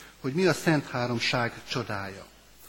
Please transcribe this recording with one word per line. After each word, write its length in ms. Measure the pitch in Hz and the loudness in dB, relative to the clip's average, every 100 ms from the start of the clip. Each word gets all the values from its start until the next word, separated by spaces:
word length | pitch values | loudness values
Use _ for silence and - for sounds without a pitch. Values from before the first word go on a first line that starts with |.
| - - | -20 -10
hogy 120 | 135 | -4
mi 120 | 147 190 | 2 4
a 80 | |
Szent 340 | 147 - 151 - | 4 4 2 2
Háromság 640 | 131 120 117 - 131 117 - - | -2 0 0 0 0 0 -4 -6
csodája. 580 | 139 110 104 98 95 - - - - | -4 -4 -4 -6 -10 -16 -20 -20 -20